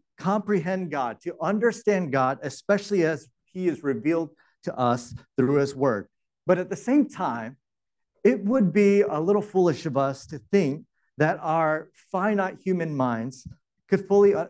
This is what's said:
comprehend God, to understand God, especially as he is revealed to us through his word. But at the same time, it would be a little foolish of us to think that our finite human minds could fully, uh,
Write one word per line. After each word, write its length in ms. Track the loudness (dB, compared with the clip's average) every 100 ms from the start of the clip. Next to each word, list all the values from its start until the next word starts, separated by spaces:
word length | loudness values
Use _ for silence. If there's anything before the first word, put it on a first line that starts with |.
| _ -8
comprehend 720 | -2 -2 0 -2 0 -4 -4
God, 300 | -4 -4 -6
to 120 | -12 -6
understand 720 | -2 0 0 0 0 0 0
God, 260 | 2 0 0
especially 600 | -8 -8 -2 -2 0 0
as 240 | 0 -2 -8 _
he 240 | _ -4 -4
is 160 | -2
revealed 460 | -4 -2 0 -2 -2 _ _ _
to 140 | -10 -2
us 360 | 0 0 -4 -16 -10 0
through 200 | 2 2
his 200 | 0 0
word. 320 | 0 0 -6 _ _ _ 0
But 100 | 0
at 120 | 0
the 60 | -6
same 320 | 0 2 2
time, 500 | -2 -6 -6 -10 -14 _ _ _ _ _ _
it 200 | 0 2
would 280 | 0 2 2
be 300 | 4 4 4
a 180 | 2 0
little 220 | 0 0
foolish 440 | 0 2 2 2 -2
of 120 | -2
us 280 | -2 -4 -12
to 120 | -16 0
think 340 | 2 2 -2 -10 _ _ -2
that 200 | 0 0
our 480 | -2 0 2 0 -6
finite 640 | _ -8 -2 0 0 -2 -4
human 360 | -2 -2 -2 -2
minds 500 | -2 -2 -6 -10 -18 -20 _ _ -2
could 180 | -2 2
fully, 260 | 4 6
uh, 140 | 4